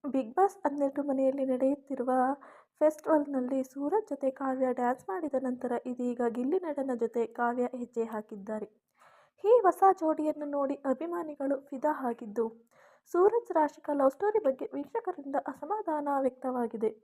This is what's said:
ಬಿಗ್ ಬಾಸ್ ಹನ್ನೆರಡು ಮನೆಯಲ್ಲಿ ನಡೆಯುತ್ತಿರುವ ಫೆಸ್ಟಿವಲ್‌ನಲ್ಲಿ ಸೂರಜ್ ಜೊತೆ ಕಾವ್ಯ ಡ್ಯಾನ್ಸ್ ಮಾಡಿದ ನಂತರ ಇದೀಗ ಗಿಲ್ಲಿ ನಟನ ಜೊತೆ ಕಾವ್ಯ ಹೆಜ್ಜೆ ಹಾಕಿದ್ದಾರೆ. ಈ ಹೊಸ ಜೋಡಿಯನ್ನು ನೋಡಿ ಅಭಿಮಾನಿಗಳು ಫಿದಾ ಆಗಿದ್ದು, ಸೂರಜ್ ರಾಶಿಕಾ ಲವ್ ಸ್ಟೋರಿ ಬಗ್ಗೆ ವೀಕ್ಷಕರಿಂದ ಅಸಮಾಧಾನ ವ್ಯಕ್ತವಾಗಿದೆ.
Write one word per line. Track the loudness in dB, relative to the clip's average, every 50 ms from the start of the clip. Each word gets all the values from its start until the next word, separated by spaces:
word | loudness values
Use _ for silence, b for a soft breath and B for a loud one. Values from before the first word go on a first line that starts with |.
| -8 -4
ಬಿಗ್ | -4 -4 -4 -2 2
ಬಾಸ್ | 2 2 2 2
ಹನ್ನೆರಡು | -2 _ -4 -2 0 -2 0 0 -2 -2
ಮನೆಯಲ್ಲಿ | -2 0 2 2 2 2 0 -2
ನಡೆಯುತ್ತಿರುವ | -2 0 2 2 2 2 0 -4 _ -6 -4 -2 0 2 2 2 2 0 -4 B B B B B B B _
ಫೆಸ್ಟಿವಲ್‌ನಲ್ಲಿ | 2 2 2 2 0 2 2 2 2 0 -2 -4 -2 0 -2 -2 -2
ಸೂರಜ್ | -4 -6 -6 -4 0 0 0 0 -2
ಜೊತೆ | -6 -2 -2 -4
ಕಾವ್ಯ | -2 -2 -4 -2 0 0 0 -2 0
ಡ್ಯಾನ್ಸ್ | 0 0 0 0 -2 -6 -8
ಮಾಡಿದ | -8 -6 -6 -2 -2 -2
ನಂತರ | -2 -2 -4 -4 -4 -4 -4 -4 -4
ಇದೀಗ | -6 -6 -4 -4 -4 -2 0 -2 -2
ಗಿಲ್ಲಿ | 0 -2 -2 0 0 0
ನಟನ | -2 -2 -4 -4 -2 -4 -2 -2
ಜೊತೆ | -2 -2 0 -2 -2
ಕಾವ್ಯ | -2 -2 -2 -2 0 0 0 -2
ಹೆಜ್ಜೆ | -4 -4 -8 -10 -8 _ -4 -4
ಹಾಕಿದ್ದಾರೆ. | -4 -4 -8 -8 _ -14 -14 -10 -8 -8 -8 -8 -12 _ _ _ b b b b b b b b b b _ 4
ಈ | 6 6 8
ಹೊಸ | 8 6 4 8 6 6 6 6
ಜೋಡಿಯನ್ನು | 2 0 0 2 0 -2 -2 -2 -6
ನೋಡಿ | -4 -2 -2 -2 -2 -4
ಅಭಿಮಾನಿಗಳು | -4 0 -2 -2 -2 -2 -6 -6 -6 -6 -8 -8 _ -2 -2 -2 -2
ಫಿದಾ | -4 -10 -10 -2 0 0 0 0 -2
ಆಗಿದ್ದು, | -4 -4 -4 -8 -8 -2 -2 -2 -2 -4 -10 _ b b b b b b b b _
ಸೂರಜ್ | 2 4 4 6 4 2 -4 0
ರಾಶಿಕಾ | 2 2 2 2 -2 -8 -6 -4 0
ಲವ್ | 2 2 2
ಸ್ಟೋರಿ | 2 2 -2 0 0 2 0
ಬಗ್ಗೆ | 0 0 0 -8 -8 -8
ವೀಕ್ಷಕರಿಂದ | -10 -10 -6 _ -6 -6 -6 -8 -8 -10 -4 -4
ಅಸಮಾಧಾನ | -4 -4 -4 -10 -10 -6 -6 -6 -4 -2 -4 -4 -2 -2 -2 0 0
ವ್ಯಕ್ತವಾಗಿದೆ. | 0 -2 -2 -4 -6 -6 -4 -2 -4 -4 -4 -2 -2 -2 -4 -4